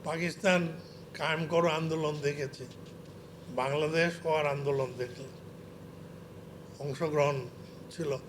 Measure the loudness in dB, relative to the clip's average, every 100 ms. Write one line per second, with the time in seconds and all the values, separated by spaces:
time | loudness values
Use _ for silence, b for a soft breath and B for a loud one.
0 | -2 -2 -2 2 6 6 4 -4 -12 -14
1 | -14 -2 0 2 4 6 6 4 2 2
2 | 0 2 0 0 -4 -4 -12 -12 -16 -16
3 | -16 -16 -16 -16 -6 0 2 4 4 6
4 | 4 4 2 4 4 2 2 2 0 -2
5 | -6 -6 -12 -12 -14 -14 -16 -16 -16 -14
6 | -14 -16 -14 -16 -14 -16 -14 -8 -6 0
7 | 2 6 4 4 -4 -12 -16 -16 -14 -4
8 | -2 -2